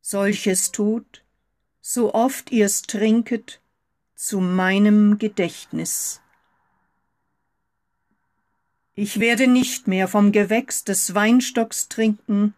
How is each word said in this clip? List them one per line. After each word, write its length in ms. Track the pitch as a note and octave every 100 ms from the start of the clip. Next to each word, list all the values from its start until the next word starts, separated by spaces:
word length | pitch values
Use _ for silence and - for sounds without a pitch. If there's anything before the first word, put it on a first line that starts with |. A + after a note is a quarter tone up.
Solches 720 | - G3 G3+ G3+ - F#3 -
tut, 500 | - G#3 A3+ - - _ _ _ _ _ _
so 320 | - - A3+
oft 380 | - B3 C4+ -
ihr's 320 | A#3 G3+ -
trinket, 800 | - G#3+ A3 A3+ A#3 A#3 - - _ _ _ _ _ _
zu 240 | - G3+
meinem 760 | F#3 F#3 F#3 F#3+ G#3 G#3 G#3 G#3
Gedächtnis.“ 1000 | G#3+ G#3 E3+ - - D#3 E3 - - - _ _ _ _ _ _ _ _ _ _ _ _ _ _ _ _ _ _ _ _ _ _ _ _ _ _ _
Ich 260 | - G3+ -
werde 260 | A3+ A#3 B3+
nicht 400 | B3 B3 - -
mehr 220 | F#3 F#3+
vom 240 | G#3 G#3
Gewächs 500 | G#3 G3+ A3 C4+ -
des 320 | - F#3+ -
Weinstocks 760 | F#3+ G#3 B3 B3+ - A3+ - -
trinken 640 | - A3 G#3 - G3+ G#3